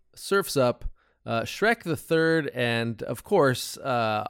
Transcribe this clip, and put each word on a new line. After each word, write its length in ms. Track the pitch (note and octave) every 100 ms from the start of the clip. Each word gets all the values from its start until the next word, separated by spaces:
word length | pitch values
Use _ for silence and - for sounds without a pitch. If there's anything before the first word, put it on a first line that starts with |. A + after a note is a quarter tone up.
| _ -
Surf's 400 | - G3 - C#3
Up, 300 | B2 A#2 - - _ _ A#2
uh, 160 | A2+
Shrek 420 | G#2+ - G#3+ A#3
the 140 | F3 D3+
Third, 520 | - D#3+ D#3+ D#3+ C#3
and 500 | B2 A#2+ A#2 A#2 A2+
of 220 | - B2 -
course, 520 | G3+ C#3 B2 - -
uh, 480 | C#3 A#2+ A2+ G#2+ -